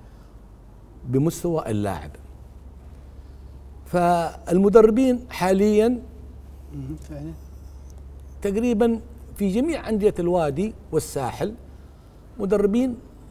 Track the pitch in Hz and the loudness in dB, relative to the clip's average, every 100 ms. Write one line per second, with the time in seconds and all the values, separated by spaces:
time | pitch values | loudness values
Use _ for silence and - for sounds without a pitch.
0 | - - - - - - - - - - | -20 -20 -20 -20 -20 -20 -20 -20 -20 -14
1 | 127 127 156 165 175 160 - 107 101 87 | -2 2 2 0 -2 -2 0 -2 -2 -4
2 | 76 - - - - - - - - - | -8 -16 -18 -20 -20 -20 -20 -20 -20 -18
3 | - - - - - - - - - 175 | -18 -18 -18 -18 -18 -18 -18 -18 -4 2
4 | 175 175 165 - - 180 196 214 220 220 | 4 4 0 -6 2 4 8 8 8 6
5 | 262 247 - - 180 190 208 208 220 247 | 2 2 -4 -2 2 4 4 4 4 0
6 | - - - - - - - 147 131 151 | -6 -16 -18 -18 -18 -18 -14 -12 -10 -10
7 | - 147 151 160 - - - - - - | -12 -12 -12 -12 -16 -18 -16 -18 -18 -18
8 | - - - - 202 202 247 214 233 226 | -18 -18 -18 -6 -2 2 2 4 4 2
9 | - - - - 202 196 302 302 - 220 | -4 -18 -14 -2 0 2 2 -2 -2 2
10 | 202 185 170 180 151 139 214 - - 156 | 2 2 2 2 2 0 -2 -4 -4 -2
11 | - 139 123 - 185 226 - - - - | -2 -4 -4 -4 -6 -6 -16 -20 -20 -20
12 | - - - - 196 202 202 220 254 233 | -20 -20 -18 -6 0 4 4 4 0 -2
13 | - - - | -12 -20 -20